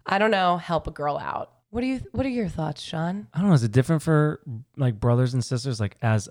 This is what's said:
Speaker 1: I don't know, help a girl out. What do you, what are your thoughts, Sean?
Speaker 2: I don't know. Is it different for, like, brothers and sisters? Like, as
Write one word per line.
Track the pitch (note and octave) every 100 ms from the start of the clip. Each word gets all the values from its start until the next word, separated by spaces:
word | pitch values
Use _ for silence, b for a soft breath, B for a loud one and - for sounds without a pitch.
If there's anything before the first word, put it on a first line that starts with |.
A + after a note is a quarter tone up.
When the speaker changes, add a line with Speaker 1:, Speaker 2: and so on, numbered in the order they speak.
| -
Speaker 1:
I | G3
don't | G#3+
know, | G3+ F3+ F3
help | E3+ D#3+ E3
a |
girl | D#3+ D3 C#3+
out. | C#2 C#2+ - _ _
What | A3
do | C4
you, | C4 -
what | A3 C4
are |
your | A#3+ G3
thoughts, | D#3+ D#3 D3+
Sean? | - D#3+ E3+ G3 G#3+
Speaker 2:
I | C#3+
don't | G3+
know. |
Is | D#3
it | A2+
different | B2 B2+ D#3+
for, | D#3+ D3+ D3+ D#3 - A2+ - -
like, | C3 G#2
brothers | A#2+ A#2+ B2+
and | B2+
sisters? | A#2+ B2+ C3 A2+
Like, | G2+ -
as | A#2 A2 -